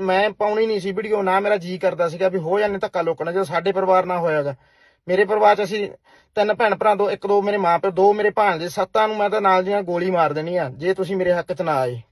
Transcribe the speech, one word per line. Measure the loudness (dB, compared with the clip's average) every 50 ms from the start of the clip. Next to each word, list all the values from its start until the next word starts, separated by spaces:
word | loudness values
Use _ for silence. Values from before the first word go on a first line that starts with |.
ਮੈਂ | 0 0 2 2 2 0
ਪਾਉਣੀ | 0 -2 -2 0 0 0 0
ਨਹੀਂ | 0 -2 -2
ਸੀ | -4 -4
ਵੀਡੀਓ, | -6 -6 -4 -2 -2 0
ਨਾ | 0 2 2 2
ਮੇਰਾ | 2 2 0
ਜੀਅ | -2 -2 -6 -6 -2
ਕਰਦਾ | -2 -2 0 0 -2 -2
ਸੀਗਾ | 0 0 0 0
ਵੀ | 0 -2
ਹੋ | -2 0 0 0
ਜਾਣੇ | 0 0 -2 -4
ਧੱਕਾ | -4 -4 -2 -2
ਲੋਕਾਂ | -2 -2 -2 -4 -4
ਨਾਲ, | -4 -2
ਜਦੋਂ | -2 -2
ਸਾਡੇ | -2 -2 -2 -2 0
ਪਰਿਵਾਰ | 0 0 2 4 4 4 2
ਨਾਲ | 0 -2 -2
ਹੋਇਆ | 0 0 0 0
ਗਾ। | -2 -4 -6 -10 _ _ _ _ _ _ _ _ _ 0
ਮੇਰੇ | 0 2 2
ਪਰਿਵਾਰ | 2 2 4 4 4 4
'ਚ | 4
ਅਸੀਂ | 0 -4 -4 -6 -6 -8 -10 -14 _ _ _ _ _ _ -4
ਤਿੰਨ | 0 0 0 0
ਭੈਣ | 2 0 0 0
ਭਰਾ, | 2 2 2 2
ਦੋ, | 2 0 0
ਇੱਕ | -2 -2 0
ਦੋ | 2 2 2
ਮੇਰੇ | 2 0 0
ਮਾਂ | 0 2 2 2 2
ਪਿਓ, | 0 -2
ਦੋ | 2 4 4 4
ਮੇਰੇ | 4 2 0 0
ਭਾਣਜੇ, | 0 2 2 2 0 -2 -4 -6
ਸੱਤਾਂ | -4 -4 -4 0 0 0 0 0
ਨੂੰ | 0
ਮੈਂ | -2 -2 0
ਤਾਂ | 0 2
ਨਾਲ | 2 4 2 2 2
ਦੀਆਂ | 0 -2 -2
ਗੋਲੀ | -2 -2 -4 -2 -2 0
ਮਾਰ | 2 2 2 0
ਦੇਣੀ | 0 -4 -4 -4 -2
ਆ | -4 -4 -4
ਜੇ | -6 -4 -2 -2 -2
ਤੁਸੀਂ | -2 -4 -4 -4
ਮੇਰੇ | -2 0 0
ਹੱਕ | 0 0 -2 -4
'ਚ | -6 -4
ਨਾ | -2 -2 0 0
ਆਏ। | -2 -2 -4 -8 -12 _